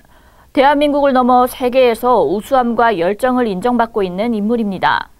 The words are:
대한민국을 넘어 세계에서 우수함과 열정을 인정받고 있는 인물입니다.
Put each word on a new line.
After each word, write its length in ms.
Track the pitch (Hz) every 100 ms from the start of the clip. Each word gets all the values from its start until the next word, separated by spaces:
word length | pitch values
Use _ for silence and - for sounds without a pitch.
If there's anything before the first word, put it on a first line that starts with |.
| - _ _ _ _
대한민국을 580 | - 269 294 294 285 277
넘어 340 | 262 247 247 247
세계에서 800 | - 247 254 247 220 247 240
우수함과 760 | 143 202 - 269 240 226 175 170
열정을 500 | 170 208 254 247 240
인정받고 540 | 185 233 240 226 220
있는 320 | 185 180 233
인물입니다. 760 | 220 202 240 208 185 143 110 -